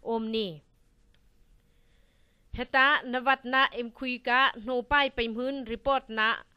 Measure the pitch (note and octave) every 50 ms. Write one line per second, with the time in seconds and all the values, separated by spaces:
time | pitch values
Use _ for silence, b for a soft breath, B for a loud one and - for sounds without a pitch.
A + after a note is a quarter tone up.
0 | - - A3+ A3+ A3+ A3 A3+ A3+ G#3+ F#3 D#3+ D3 - _ _ _ _ _ _ _
1 | _ _ _ _ _ _ _ _ _ _ _ _ _ _ _ _ _ _ _ _
2 | _ _ _ _ _ _ _ _ _ _ - A3 B3 - - C4+ C4 C#4 D4+ -
3 | - B3+ A#3+ B3+ A#3+ C4+ C4+ C4+ - A#3+ C4 C4+ C4 - - A3+ A#3+ A#3 - -
4 | C4+ B3+ B3 A#3+ - B3 A#3+ B3+ C4+ C4+ - A#3+ G3+ A#3+ B3+ B3 A#3 - C#4+ C#4+
5 | C#4 C4+ - - A#3 A3+ A3 A3+ B3 C4 C#4 C#4 B3+ A3+ A#3 A3+ - C#4 C#4 C4
6 | - - A3 A3 A3 A3 A3+ - - _ _